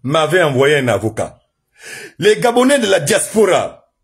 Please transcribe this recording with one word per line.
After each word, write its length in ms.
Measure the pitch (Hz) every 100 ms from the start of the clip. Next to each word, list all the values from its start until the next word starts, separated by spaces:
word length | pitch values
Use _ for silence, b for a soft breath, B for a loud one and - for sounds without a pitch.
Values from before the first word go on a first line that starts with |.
m'avaient 400 | 127 160 151 180
envoyé 320 | 160 127 139 147
un 120 | 127
avocat. 520 | 101 107 104 87 - _ _ _ B B B B -
Les 180 | 196 208
Gabonais 400 | 240 233 254 285
de 80 | 214
la 120 | 190
diaspora 920 | 139 202 - 208 196 143 92 - _ _